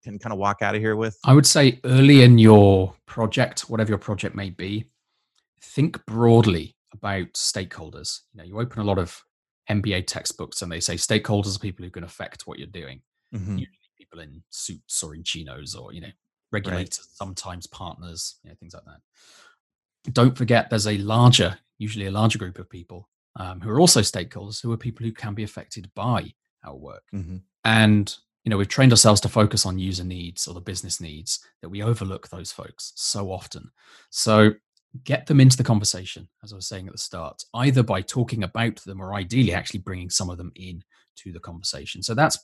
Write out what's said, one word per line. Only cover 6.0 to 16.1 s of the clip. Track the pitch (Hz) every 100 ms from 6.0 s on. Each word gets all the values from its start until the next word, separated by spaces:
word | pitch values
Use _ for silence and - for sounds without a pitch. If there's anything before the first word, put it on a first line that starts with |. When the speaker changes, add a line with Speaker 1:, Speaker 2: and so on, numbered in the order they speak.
| -
Speaker 2:
broadly | 110 117 117 113 85 73 _ _
about | - 101 98 87
stakeholders. | - - 104 87 - 78 73 - - _
You | 107
know, |
you | 87 104
open | 123 113
a |
lot | 104 95
of | 87 - _ _ _ _ -
M | 104
B | 101
A | 92
textbooks | 90 - - - 80 -
and | 87
they | 85
say | -
stakeholders | 87 - 107 - 104 98
are | 92
people | 101 90
who | 90
can | 90
affect | 85 - - - -
what | -
you're | 87
doing. | 95 69 67 _ _ _
Speaker 1:
Mm-hmm. | 110 95 95
Speaker 2:
Usually | 90 _ _ _
people | _ 82
in | 76 80 _
suits | - - 78 _ -
or | 80
in | 78
chinos | 85 - 71 65 71 -
or, | -
you | 85
know, | -